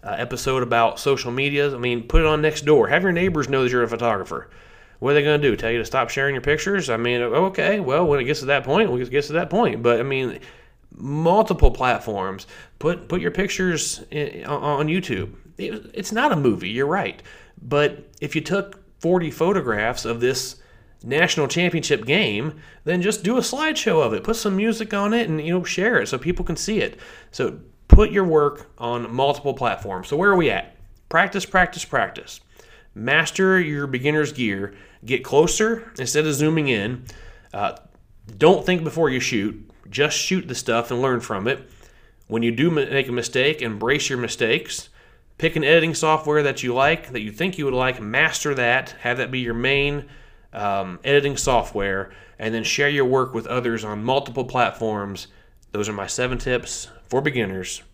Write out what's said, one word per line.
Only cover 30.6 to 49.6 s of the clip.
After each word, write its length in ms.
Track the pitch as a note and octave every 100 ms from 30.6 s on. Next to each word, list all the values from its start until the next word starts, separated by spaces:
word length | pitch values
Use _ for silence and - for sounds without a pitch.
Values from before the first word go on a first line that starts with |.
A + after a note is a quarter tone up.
| - - - - -
Practice, 360 | E3 F#3+ G3 -
practice, 400 | F#3 F3 - -
practice. 560 | C#3 G2 - - - _ - - - -
Master 640 | - A2+ D3 D#3+ - F#3+ F#3
your 280 | E3 D3 C#3
beginner's 440 | B2+ C3+ D#3 D3
gear. 440 | B2+ A#2 G2 G2 - - -
Get 200 | - C3+
closer 680 | - C#3 E3+ - G#3+ A3+ - -
instead 280 | B2+ D3 D#3
of 80 |
zooming 340 | C3+ D3+ D#3+ C#3+
in. 380 | A2 G2+ B2+ B2+ - - - -
Uh, 220 | G#2 G2+ - - - _ - - G#2
don't 280 | D#3 F#3+ -
think 180 | F3+
before 260 | D#3+ D#3+ D#3
you 100 | B2+
shoot. 480 | - A#2 G2+ - - - -
Just 280 | G#2+ D3 D3+
shoot 300 | - F#3+ -
the 80 | B2
stuff 360 | - A#2 A#2+
and 100 | B2
learn 200 | C3 B2
from 260 | A#2 G#2 G#2
it. 200 | C3+ - - - - - _ _
When 160 | A2+
you 80 | A#2
do 180 | A2+ D#3+
ma-, 160 | D#3 C3
make 220 | C#3 B2+
a 40 |
mistake, 500 | A#2+ A2+ C3 C3+ D#3
embrace 480 | A#2+ G#2 A2+ C3+ -
your 100 | B2+
mistakes. 720 | A#2 - A#2 C#3+ - - - - - _ _ _
Pick 180 | D#3+ D#3+
an 80 |
editing 300 | C#3+ E3 D#3+
software 480 | D3+ D#3+ D3+ D3 D3+
that 220 | C#3+ C3
you 100 | B2+
like, 380 | A#2+ C#3 - -
that 100 | B2+
you 100 | G#2+
think 280 | G#2 F#3 F3+
you 60 | C#3+
would 80 | B2+
like, 260 | B2+ B2
master 540 | G#2+ B2 D#3 - D3+ C3+
that, 400 | A#2+ B2 C3 -
have 160 | A#2+ B2
that 120 | B2+
be 80 | B2+
your 160 | A#2+
main, 520 | A2+